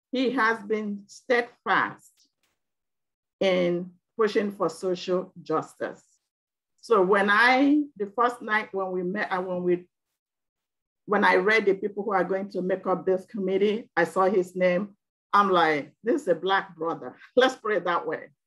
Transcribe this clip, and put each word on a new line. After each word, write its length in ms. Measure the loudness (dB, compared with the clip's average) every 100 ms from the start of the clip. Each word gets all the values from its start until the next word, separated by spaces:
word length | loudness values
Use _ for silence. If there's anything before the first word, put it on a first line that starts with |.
| _
he 180 | -2 -2
has 320 | 2 0 0
been 380 | -4 -4 -4 -8 -12
steadfast 1040 | -12 0 0 0 -6 -2 0 0 -6 _ _ _ _ _ _ _ _ _ _ _ _ _ -2
in 500 | 0 2 0 -2 -6 -14 _ -2
pushing 340 | 0 0 -2
for 160 | -2 -4
social 640 | -4 -4 -4 -2 -4 -4 -12
justice. 640 | -4 -4 -4 -8 -10 -10 _ _ _ _ _ _ _ _
So 200 | 0 2
when 280 | 4 4 4
I, 540 | 4 4 6 4 4 0 -6
the 160 | -8
first 280 | -2 -2 -2
night 260 | -2 -2 -2
when 200 | -6 -4
we 100 | -4
met 260 | -4 -4 -4
and 160 | -4 -4
when 160 | -2
we, 240 | 0 0 -2 _ _ _ _ _ _ _ _ _ _ _ -2
when 180 | 2
I 120 | 4 4
read 280 | 4 2
the 100 | 2
people 300 | 0 -4 -6
who 80 | -2
are 120 | -2
going 260 | 0 -4 -6
to 100 | -6
make 260 | -4 -4 -2
up 200 | -2 -2
this 180 | -2 -4
committee, 600 | -6 -2 0 0 0 -4 -2
I 80 |
saw 200 | -2 2
his 300 | 2 2 -2
name. 360 | 0 0 0 -4 _ _ _ _
I'm 180 | 2 4
like, 420 | 4 2 0 -4 _
"This 180 | -2 -2
is 60 | 0
a 60 |
Black 420 | -2 0 -2 -2 -8
brother." 400 | -8 -6 -10 -16 -4
<laughs> 100 | 2
Let's 200 | 2 2
put 160 | -4
it 120 | -2
that 220 | -2 -2 -4
way. 180 | -8 -10 _